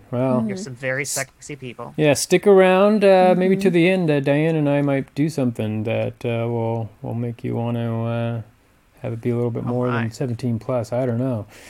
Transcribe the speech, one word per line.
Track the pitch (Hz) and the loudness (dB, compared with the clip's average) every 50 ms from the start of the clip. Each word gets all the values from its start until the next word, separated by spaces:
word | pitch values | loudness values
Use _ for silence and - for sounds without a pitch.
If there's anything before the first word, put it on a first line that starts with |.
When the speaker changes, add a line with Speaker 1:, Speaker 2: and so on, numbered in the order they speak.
| - - | -10 -6
Speaker 1:
Well, | 127 120 131 131 127 127 113 | -4 -2 0 0 0 0 0
Speaker 2:
You're | 107 98 | -2 -4
Speaker 3:
Mm-hmm. | 92 98 | -8 -10
Speaker 2:
some | 135 127 | -12 -12
very | 120 135 127 131 135 143 | -8 -6 -6 -4 -4 -4
sexy | 139 - 135 135 - _ _ - - 147 | -6 -6 -8 -8 -10 _ _ -16 -16 -16
people. | 135 131 123 110 - 120 - - | -14 -14 -14 -14 -14 -14 -10 -4
Speaker 1:
yeah, | - 151 147 139 | 0 2 2 2
stick | - - - 185 180 - | 2 2 2 2 2 6
around. | 208 196 190 185 185 185 185 202 208 220 214 202 | 6 6 8 8 6 6 4 4 4 4 4 4
Uh, | 196 190 185 185 185 180 | 6 6 6 6 6 4
maybe | 180 185 190 190 | 4 4 2 2
to | 190 196 190 | 2 2 2
Speaker 3:
Mm-hmm. | 170 | 4
Speaker 1:
the | 175 165 185 | 4 4 4
end, | 190 190 175 151 | 4 2 2 2
uh, | 147 143 | 2 2
Diane | 139 147 143 147 151 165 160 | 2 2 2 2 2 2 2
and | 156 147 | 2 2
I | 143 143 143 | 2 2 2
might | 143 143 139 135 131 - - | 0 0 0 -2 -4 -4 -4
do | 143 147 165 | -2 -2 -2
something | - - 131 123 117 - 110 107 107 110 107 | -2 -2 -2 -2 -2 -4 -4 -4 -4 -4 -4
that, | 117 110 110 110 113 113 - - | -2 -2 -2 -4 -4 -6 -6 -6
uh, | 120 117 113 117 117 | -4 -4 -2 -4 -4
will, | 120 117 113 113 113 117 113 104 - _ | -4 -4 -2 -2 -4 -4 -6 -8 -12 _
will | - 123 117 | -12 -8 -8
make | 117 120 120 117 - - | -6 -6 -8 -8 -8 -8
you | 120 117 | -6 -4
wanna, | 117 117 117 120 117 117 117 113 113 113 | -4 -4 -4 -4 -4 -4 -4 -4 -4 -4
uh, | 117 117 117 117 117 117 113 107 - _ _ _ _ _ _ _ _ _ _ | -4 -4 -4 -4 -4 -6 -8 -10 -14 _ _ _ _ _ _ _ _ _ _
have | - 117 117 | -10 -10 -8
it | 117 | -6
be | 117 120 | -4 -4
a | 120 | -2
little | 120 120 120 | -2 -2 -2
bit | 117 123 120 | -4 -4 -6
Speaker 2:
Oh, | 120 | -4
Speaker 1:
more | 120 123 123 | -2 -2 -2
Speaker 2:
my. | 123 131 139 117 | -2 -2 -2 -4
Speaker 1:
than | 113 | -4
seventeen | - - 151 123 120 117 - 123 113 110 | -6 -6 -6 -6 -6 -4 -4 -4 -4 -4
plus. | - - 127 123 107 - 120 | -4 -4 -4 -4 -4 -4 -4
I | 120 131 | -4 -2
don't | 123 117 | -2 -2
know. | 117 127 135 123 107 98 - - - - | -2 -2 -4 -4 -6 -8 -10 -16 -20 -20